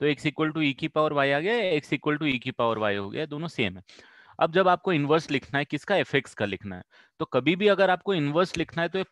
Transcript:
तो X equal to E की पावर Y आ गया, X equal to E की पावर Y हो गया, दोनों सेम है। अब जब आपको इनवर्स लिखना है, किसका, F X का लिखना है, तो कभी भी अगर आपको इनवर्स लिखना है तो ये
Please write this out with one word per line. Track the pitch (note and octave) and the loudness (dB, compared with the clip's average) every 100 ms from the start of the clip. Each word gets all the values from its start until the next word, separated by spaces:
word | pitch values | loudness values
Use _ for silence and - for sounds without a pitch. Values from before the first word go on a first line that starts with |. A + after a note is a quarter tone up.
तो | D3 | -2
X | C#3+ D3+ | 0 -2
equal | C3+ D#3 D3+ | -2 -2 0
to | |
E | D3 | -2
की | B2+ D#3 | -2 -4
पावर | D#3 D#3 | 0 0
Y | D3 C#3 | 2 0
आ | C#3 | 0
गया, | F3 A#3+ F#3+ D#3 | 0 -2 0 -2
X | - D3 | -2 -4
equal | - D3 | -2 0
to | D3+ | 0
E | B2+ | -2
की | B2+ | -4
पावर | - A#2 A2 | -2 0 0
Y | G#2+ G2+ | 0 -2
हो | G2+ | -4
गया, | A2+ D3+ | -8 -8
दोनों | D3 E3 | -8 -8
सेम | - G#2+ F#2 | -2 -2 -4
है। | - - - - - - | -16 -20 -20 -20 -20 -2
अब | E3 | 2
जब | E3 F#3 | 4 4
आपको | F3+ - | 4 2
इनवर्स | E3 C#3+ D#3 - | 0 2 2 2
लिखना | C#3 - C#3 | -4 -2 -4
है, | |
किसका, | D3 D3 - F#3+ | -4 -6 0 0
F | C#3 C#3 | 2 0
X | - | -2
का | - G#2 | -4 -4
लिखना | F#2+ G#2 F#2 | -4 -10 -12
है, | - _ _ - | -16 _ _ -12
तो | D#3+ | -4
कभी | C3 C3 F3+ | 0 0 2
भी | G#3 | 4
अगर | F#3+ F#3+ | 4 4
आपको | F3+ G3 | 2 0
इनवर्स | F#3+ C#3+ D3+ F#3 E3+ | -2 0 0 0 -2
लिखना | D#3+ - | -6 -4
है | E3+ | -4
तो | F#3+ | -4
ये | F#3 | -4